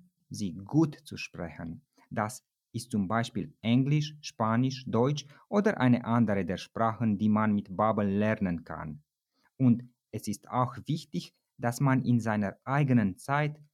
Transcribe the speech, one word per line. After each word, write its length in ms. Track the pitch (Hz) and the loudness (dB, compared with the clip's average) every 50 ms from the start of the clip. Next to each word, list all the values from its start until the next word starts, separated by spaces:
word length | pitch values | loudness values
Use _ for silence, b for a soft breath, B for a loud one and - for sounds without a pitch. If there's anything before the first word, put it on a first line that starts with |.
| - _ _ _ _ | -14 _ _ _ _
sie 260 | _ 104 104 107 90 78 | _ -8 -6 -6 -6 -6
gut 440 | 92 98 101 - 151 165 151 143 - _ | -10 -8 0 2 2 2 2 0 -8 _
zu 140 | - 101 | -14 -12
sprechen. 680 | 98 - - - 85 87 82 - - 85 82 85 - - _ b b b b | -12 -12 -12 -10 -10 -10 -10 -10 -10 -10 -10 -12 -14 -16 _ b b b b
Das 340 | - 110 107 110 - - - _ _ _ _ _ | -4 -4 -4 -4 -6 -10 -18 _ _ _ _ _
ist 180 | - 117 - - | -10 -10 -6 -2
zum 180 | - 104 98 | -2 -2 0
Beispiel 480 | 87 107 117 117 - - 104 80 - - _ | 0 0 -2 -2 -2 -4 -6 -8 -8 -10 _
Englisch, 540 | - 110 120 127 131 143 147 151 151 - - - | 0 2 4 4 4 4 2 0 0 -2 -8 -14
Spanisch, 640 | - - - - 110 110 113 120 127 131 131 - - | -16 -12 -4 -2 0 2 2 2 2 0 -2 -6 -6
Deutsch 400 | - - 113 123 139 151 147 B B B B B B | -2 0 2 2 2 0 -2 B B B B B B
oder 300 | 202 208 202 214 - - | 0 2 2 2 2 4
eine 240 | 127 127 120 120 - | 4 4 4 4 2
andere 400 | 220 - 120 117 104 101 98 92 | 0 2 2 2 2 2 0 0
der 140 | 82 92 | -2 -4
Sprachen, 640 | 87 - - - - 113 113 107 - 117 110 104 98 | -6 -8 -8 -2 0 0 0 0 0 0 0 0 2
die 100 | 107 107 | 2 2
man 240 | 107 107 107 107 104 | 2 4 2 2 0
mit 160 | 101 101 - | 0 -2 -4
Bubble 480 | 92 87 107 110 104 107 104 98 98 | -2 0 2 2 2 2 0 0 2
lernen 460 | 101 107 107 110 - 101 92 87 82 - | 2 2 0 0 0 0 -2 -2 -4 -6
kann. 400 | - 80 78 80 76 76 76 - _ _ _ _ _ _ _ _ _ _ | -10 -12 -10 -10 -12 -12 -14 -18 _ _ _ _ _ _ _ _ _ _
Und 260 | - 135 123 117 - - - _ _ _ _ | 2 4 4 4 2 0 -8 _ _ _ _
es 180 | - 104 - | -12 -10 -8
ist 220 | 107 98 - - - | -8 -8 -8 -8 -4
auch 260 | - 123 127 127 - - - | -2 -2 -2 -2 -4 -8 -6
wichtig, 480 | - 151 165 - - - 175 - - _ _ _ _ _ | -6 -6 -6 -8 -10 -10 -10 -10 -10 _ _ _ _ _
dass 220 | - 117 120 120 - | -6 -4 -4 -2 0
man 240 | 143 135 131 131 - | 2 2 2 2 2
in 160 | - 123 117 | 2 2 2
seiner 380 | 104 113 107 107 101 95 - - _ | 2 0 0 0 0 -2 -4 -8 _
eigenen 540 | 123 135 147 151 139 127 117 104 95 90 | -2 0 0 2 4 4 4 4 2 0
Zeit 440 | - - - 139 147 151 147 151 - - _ | -4 -4 -2 -2 0 0 -2 -4 -8 -16 _